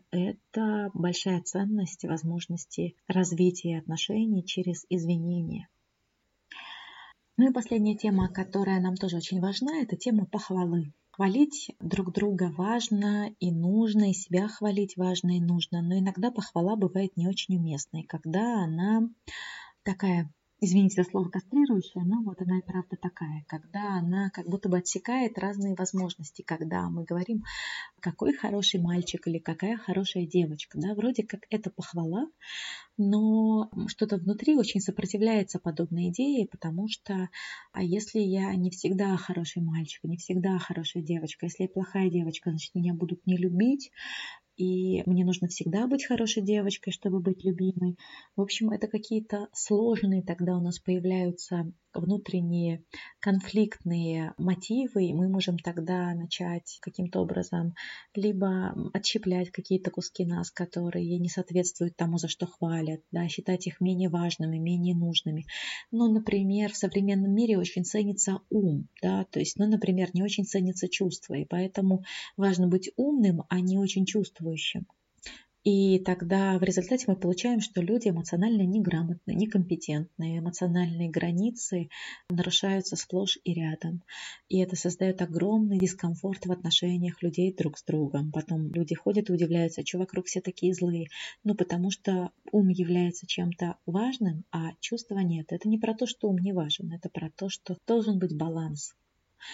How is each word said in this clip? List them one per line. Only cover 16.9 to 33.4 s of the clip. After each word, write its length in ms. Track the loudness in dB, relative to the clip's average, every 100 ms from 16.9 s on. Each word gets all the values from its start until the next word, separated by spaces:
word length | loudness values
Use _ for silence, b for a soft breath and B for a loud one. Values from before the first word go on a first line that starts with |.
| 2 0 0
не 120 | 0
очень 300 | 0 0 0
уместной, 440 | 0 -2 -6 -8
когда 640 | -8 -8 -2 0 0 0
она 440 | 0 0 2 2 0 -4 B B B B B _
такая, 500 | -6 0 2 2 0 -8 _ _
извините 420 | 4 6 6 4
за 60 | 2
слово 200 | 0 -2
кастрирующая, 760 | -4 0 4 4 2 0 -2
но 200 | 0 0
вот 180 | -2 -4
она 160 | 0 0
и 60 |
правда 340 | -2 -6 -6 -8
такая, 460 | -8 -6 -8 -8 -10
когда 520 | -12 -10 -8 -4 0
она 320 | 0 0 -2
как 160 | -4 -4
будто 200 | -2 2
бы 120 | 0
отсекает 580 | 0 -4 -2 0 0 -2
разные 380 | -4 -2 -2 -2
возможности, 680 | -2 -2 -4 -6 -14 -14
когда 480 | -8 -6 -2 -2 -2
мы 140 | -4
говорим, 400 | -2 -4 -2 -4 B B B B B _
«Какой 340 | -8 0 0
хороший 460 | 0 -2 0 0 0
мальчик» 480 | 0 0 -2 -4 -4
или 100 | -4
«Какая 400 | -4 -4 -4 -4
хорошая 480 | -2 -2 -2 -4 0
девочка». 540 | 2 2 -2 -8 -6
Да, 160 | -4 -2
вроде 280 | 0 0
как 180 | -4 -10 -6
это 180 | -6 -4
похвала, 580 | -8 -8 -4 -2 -2 -4 -8 B B B B B 0
но 680 | 2 4 6 6